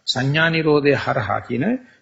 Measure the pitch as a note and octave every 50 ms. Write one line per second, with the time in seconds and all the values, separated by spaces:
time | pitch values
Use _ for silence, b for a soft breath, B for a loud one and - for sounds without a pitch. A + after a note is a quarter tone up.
0 | b - - B2 B2+ C3+ C#3+ D#3+ D#3+ E3 E3 D#3+ D#3 D#3 D3 D3 C#3 C#3+ C#3 B2
1 | - - B2+ C3 A2 - G#2 A2 - - A#2+ A#2 C#3+ G3+ B3 C4 B B B B